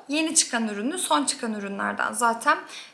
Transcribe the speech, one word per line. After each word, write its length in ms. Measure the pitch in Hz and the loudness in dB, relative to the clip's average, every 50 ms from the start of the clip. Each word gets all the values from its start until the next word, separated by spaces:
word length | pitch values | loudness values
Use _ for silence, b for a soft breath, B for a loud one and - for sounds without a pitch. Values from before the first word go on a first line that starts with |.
| - - | -6 -2
yeni 260 | 277 311 320 330 277 | 0 0 0 2 2
çıkan 340 | - - - - 233 226 214 | 2 2 2 0 -2 0 0
ürünü, 300 | 208 202 208 262 349 370 | -2 -2 -2 -2 -2 -2
son 260 | - - 311 294 277 | 0 2 2 2 2
çıkan 300 | 247 - - - 226 214 | 0 -2 -4 -4 -6 -4
ürünlerden 580 | 214 202 196 196 202 208 202 202 - - - | -4 -4 -6 -4 -2 -2 -2 0 0 0 0
zaten. 460 | 220 214 247 233 226 226 - 285 311 370 B B B B B B | 0 2 2 2 2 2 2 2 2 2 B B B B B B